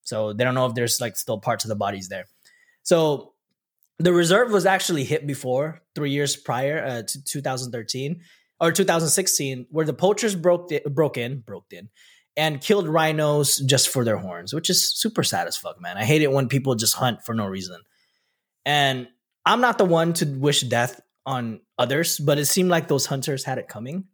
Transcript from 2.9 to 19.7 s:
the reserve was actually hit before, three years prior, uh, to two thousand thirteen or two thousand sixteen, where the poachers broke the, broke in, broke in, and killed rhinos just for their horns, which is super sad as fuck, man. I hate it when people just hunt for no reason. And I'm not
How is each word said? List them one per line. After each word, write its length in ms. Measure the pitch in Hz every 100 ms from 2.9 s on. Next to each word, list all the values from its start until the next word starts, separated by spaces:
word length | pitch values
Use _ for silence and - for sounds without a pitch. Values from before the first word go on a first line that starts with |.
| 170 156 143 - _ _ _ _ _ _ _
the 160 | 170
reserve 360 | 175 170 190 247
was 140 | 208
actually 400 | 180 185 185 165
hit 220 | 131 147 143
before, 560 | 135 127 127 151 160 _
three 160 | - 147
years 240 | 139 143
prior, 480 | - - 123 135 156
uh, 180 | 135 120
to 220 | 104 139
two 160 | 139 147
thousand 280 | 143 131 127
thirteen 520 | 117 113 127 139 170 - _ _ _
or 140 | 170
two 120 | 170
thousand 260 | 190 170 165
sixteen, 560 | - 190 - 143 131 123
where 140 | 156
the 80 | 156
poachers 420 | 147 185 208 233
broke 340 | 190 170 175 175
the, 120 | 147 151
broke 280 | 139 151 -
in, 220 | 120 139
broke 320 | 113 98 _
in, 180 | 90 104 _ _ _ _ -
and 240 | 156 143
killed 260 | - 208 170
rhinos 720 | 160 156 156 151 147 139 -
just 320 | 135 135 -
for 120 | 135
their 120 | 117 104
horns, 360 | 92 87 87
which 160 | 147 165
is 180 | 170 -
super 320 | - 220 214
sad 240 | 147 95 85
as 100 | -
fuck, 220 | 85 -
man. 180 | 87 92
I 60 |
hate 180 | 110 151
it 100 | 147
when 160 | 135 127
people 260 | 135 131
just 200 | 120 110
hunt 280 | - 127 110
for 100 | -
no 120 | 113 101
reason. 320 | 95 90 85 _ _ _ _ _ _ _ _
And 420 | - 147 139 131 120 _ _ _
I'm 160 | - 226
not 160 | 247